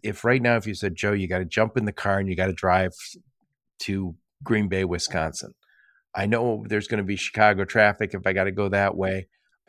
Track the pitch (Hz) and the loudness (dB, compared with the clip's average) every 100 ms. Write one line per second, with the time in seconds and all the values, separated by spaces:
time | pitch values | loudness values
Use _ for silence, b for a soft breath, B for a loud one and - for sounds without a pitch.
0 | 104 101 117 131 120 117 104 95 101 85 | -8 -2 2 2 2 2 -2 -6 -6 -2
1 | 104 101 92 90 87 - 110 123 107 - | -2 0 0 -2 -2 0 0 0 -4 -2
2 | 101 98 98 90 95 90 95 92 92 - | 0 0 0 0 -2 0 2 4 2 -4
3 | - - _ _ _ _ _ - - 98 | -16 -18 _ _ _ _ _ -12 -6 -4
4 | 92 82 _ - 139 110 101 95 92 87 | -4 -8 _ -10 -2 0 2 0 0 -2
5 | - 85 80 - - - b b b b | -4 -2 -4 -6 -14 -18 b b b b
6 | b - 104 117 120 110 110 107 104 107 | b -4 0 0 0 -2 -2 -4 -2 -4
7 | 98 101 - - 107 98 98 113 104 101 | -2 -4 -4 4 4 4 2 4 4 4
8 | 104 98 98 95 98 98 101 101 98 92 | -2 -2 0 0 0 0 0 2 2 0
9 | 95 95 - _ _ _ | -2 -4 -8 _ _ _